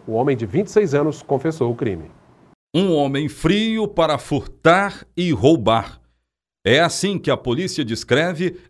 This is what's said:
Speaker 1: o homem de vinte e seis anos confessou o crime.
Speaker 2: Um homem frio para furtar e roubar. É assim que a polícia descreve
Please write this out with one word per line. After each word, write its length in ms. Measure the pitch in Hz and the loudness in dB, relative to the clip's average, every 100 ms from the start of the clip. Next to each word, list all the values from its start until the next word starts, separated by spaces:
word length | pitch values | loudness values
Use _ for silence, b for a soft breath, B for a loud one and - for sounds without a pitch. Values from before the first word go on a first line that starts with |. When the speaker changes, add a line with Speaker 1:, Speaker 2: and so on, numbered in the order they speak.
| - | -4
Speaker 1:
o 60 | |
homem 260 | 110 135 127 | -2 0 -2
de 80 | 113 | -2
vinte 220 | 139 202 | -2 0
e 40 | |
seis 220 | 214 202 | 0 2
anos 300 | 143 151 143 | 2 0 -4
confessou 480 | - 135 160 160 120 | -4 -2 -2 -2 -2
o 40 | 120 | -2
crime. 360 | 123 87 78 - _ _ _ _ _ | -4 -6 -10 -20 _ _ _ _ _
Speaker 2:
Um 220 | 160 190 | 0 2
homem 340 | 156 143 139 151 | 2 0 -2 -4
frio 600 | - 160 202 226 220 208 | -2 0 2 0 -2 -2
para 320 | 202 160 143 | 0 0 -2
furtar 840 | - 143 - - 160 180 202 - - - | -2 -4 -4 0 4 4 2 -6 -12 -4
e 140 | 175 | -2
roubar. 680 | 143 110 165 107 113 - - _ _ _ _ _ _ | 2 4 4 4 0 0 -12 _ _ _ _ _ _
É 160 | 95 131 | 2 4
assim 380 | 165 - 185 196 | 2 0 -4 -2
que 140 | - | -2
a 40 | 131 | -2
polícia 480 | 127 120 185 - | -2 -2 -4 -4
descreve 800 | 120 110 - 123 170 156 180 180 B | -4 -6 0 0 2 -2 -4 -6 B